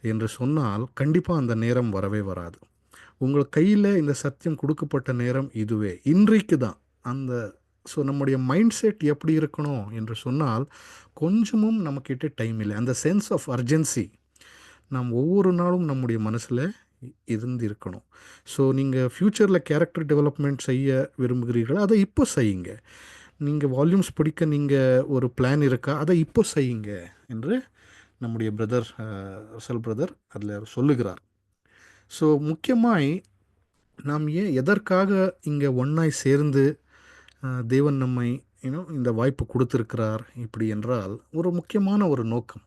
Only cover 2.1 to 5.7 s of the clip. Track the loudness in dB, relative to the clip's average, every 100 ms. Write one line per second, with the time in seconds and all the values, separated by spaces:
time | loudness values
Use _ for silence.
2.1 | -4 -4 -8 -10 -16 _ _ _ -20 -20
3.1 | _ 0 2 2 2 4 6 4 2 2
4.1 | -2 -4 -4 -6 -4 -2 -2 -2 -4 -2
5.1 | -2 0 -2 -4 -4 -2